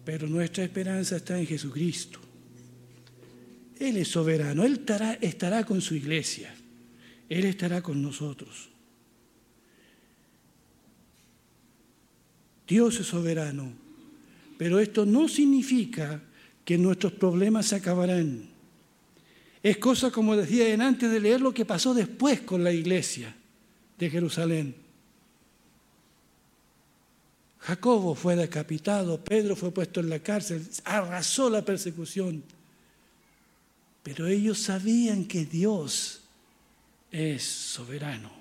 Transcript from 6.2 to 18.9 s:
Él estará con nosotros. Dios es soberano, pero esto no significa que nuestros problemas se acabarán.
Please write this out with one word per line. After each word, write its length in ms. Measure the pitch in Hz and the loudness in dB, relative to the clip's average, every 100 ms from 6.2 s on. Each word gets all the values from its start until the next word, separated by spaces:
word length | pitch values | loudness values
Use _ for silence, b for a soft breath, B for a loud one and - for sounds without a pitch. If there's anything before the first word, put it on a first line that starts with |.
| - - - - - - - B B B B | -4 -8 -12 -20 -20 -20 -20 B B B B
Él 160 | 165 190 | -2 0
estará 360 | 190 175 175 | 0 -2 -4
con 200 | 175 143 | -4 -4
nosotros. 680 | 143 131 147 139 - - - _ _ _ _ _ _ _ _ _ b b b b b b b b _ _ _ _ _ _ _ _ _ _ _ _ _ _ _ _ _ _ _ _ _ _ - | -4 -6 -10 -10 -16 -20 -20 _ _ _ _ _ _ _ _ _ b b b b b b b b _ _ _ _ _ _ _ _ _ _ _ _ _ _ _ _ _ _ _ _ _ _ 2
Dios 320 | 196 233 226 | 4 6 2
es 80 | 180 | -4
soberano, 640 | 170 170 160 151 139 135 120 - - - - B B B - | -2 -2 -2 -2 -6 -8 -12 -20 -20 -20 -20 B B B -6
pero 220 | 170 185 | 0 2
esto 260 | 214 214 208 | 2 2 4
no 240 | 226 320 | 4 4
significa 920 | - 285 277 262 254 208 151 147 151 - B B B - | 4 6 6 4 0 0 -4 -6 -6 -12 B B B 0
que 120 | 175 | 4
nuestros 360 | 180 185 202 | 4 4 0
problemas 540 | - 190 175 196 220 208 | 2 2 4 2 2 2
se 80 | 202 | -2
acabarán. 720 | 185 180 180 180 160 120 101 - - _ _ | 0 0 2 2 0 -2 -10 -20 -20 _ _